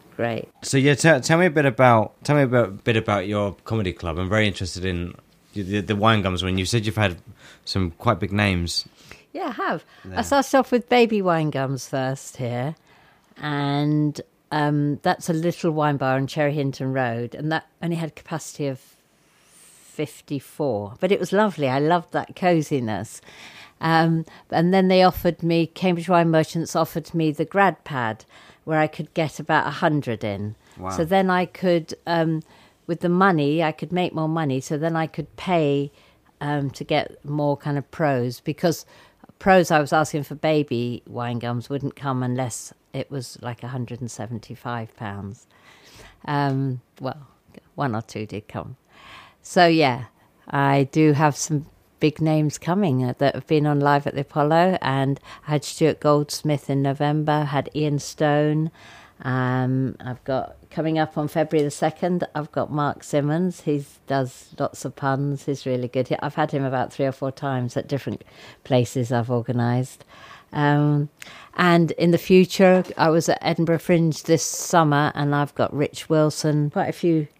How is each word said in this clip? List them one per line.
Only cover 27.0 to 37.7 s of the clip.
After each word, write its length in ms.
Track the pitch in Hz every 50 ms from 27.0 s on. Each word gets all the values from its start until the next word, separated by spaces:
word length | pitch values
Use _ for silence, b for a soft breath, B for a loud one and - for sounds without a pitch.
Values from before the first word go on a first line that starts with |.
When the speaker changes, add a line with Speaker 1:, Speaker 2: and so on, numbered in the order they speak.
| 156 - -
Speaker 1:
me 180 | 170 160 156
the 140 | 147 - 160
grad 380 | - - 196 196 185 165 - -
pad, 420 | - 151 131 117 110 110 - - b b b b b b b b
where 160 | 156 160 156
I 80 | 156 151
could 260 | - - 151 - -
get 260 | 175 160 143 - -
about 280 | 147 - 156 143 - -
a 40 |
hundred 520 | 143 - 185 165 151 147 - 123 113 101 -
in. 320 | 107 101 98 104 107 110 _ b b b 87
Speaker 2:
Wow. 120 | 90 92
Speaker 1:
So 140 | 95 90 165
then 240 | 160 190 190 190 185
I 160 | 180 180 180
could, 480 | 170 - - - 185 175 170 160 - - - - 160
um, 340 | 170 165 160 165 160 156 - b b b b b b b b -
with 140 | 170 165
the 80 | - 175
money, 520 | 175 185 190 202 180 151 143 143 151 165
I 100 | 165 151
could 200 | 156 - 165 156
make 220 | 175 180 180 - -
more 140 | 160 156 156
money, 320 | 160 165 160 139 127 135
so 160 | - - 165 143
then 180 | 156 165 165
I 100 | 160 160
could 300 | 151 - - 147 - _
pay, 560 | - - 190 180 165 156 143 143 143 143 143 _ b b b b b b b b -
um, 300 | 151 147 147 143 143 135
to 120 | - - 147
get 400 | - 160 147 - - - - -
more 320 | 143 147 151 147 147 143
kind 220 | - - 147